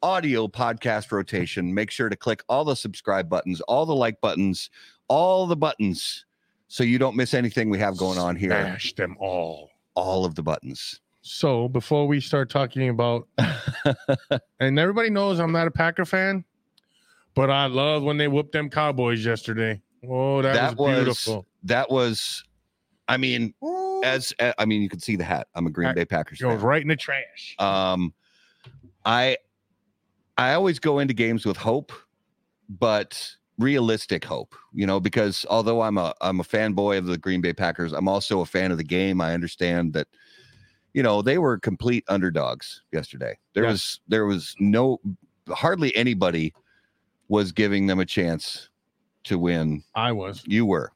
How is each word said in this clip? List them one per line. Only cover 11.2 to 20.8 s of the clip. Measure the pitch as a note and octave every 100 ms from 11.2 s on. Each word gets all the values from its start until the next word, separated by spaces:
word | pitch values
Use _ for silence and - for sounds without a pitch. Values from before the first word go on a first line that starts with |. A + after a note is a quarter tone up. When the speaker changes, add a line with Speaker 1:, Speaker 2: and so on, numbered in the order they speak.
Speaker 2:
So | - - D#3 B2 B2
before | C3 - D3+ C#3+
we | D3
start | C3+ D3 B2+
talking | C#3+ C3 C3+ C3
about, | A#2 A#2+ A#2 -
Speaker 1:
<laughs> | - A#2+ C#3 - - D3 C3 - C3+ - C#3 _ _
Speaker 2:
and | C3 C#3
everybody | E3+ G3+ A3+
knows | G3+ G3+ F3+
I'm | E3
not | E3 E3
a |
Packer | - E3 E3+
fan, | F3 F#3+ F#3+ G3 F3 _ _ _ _ _ _ _ _
but | - C3+
I | C#3 C#3
love | B2+ C#3+ D3+
when | C#3+ D3
they | D3
whooped | C#3+ D3
them | D#3 D3
Cowboys | C#3 D3+ C3 B2 A#2
yesterday. | A2 A2+ - A2 A2+ G#2 _ _ B2
Oh, | B2+ C3+ C#3
that | C3+
Speaker 1:
That | C3+ C3
Speaker 2:
was |
Speaker 1:
was, | A2+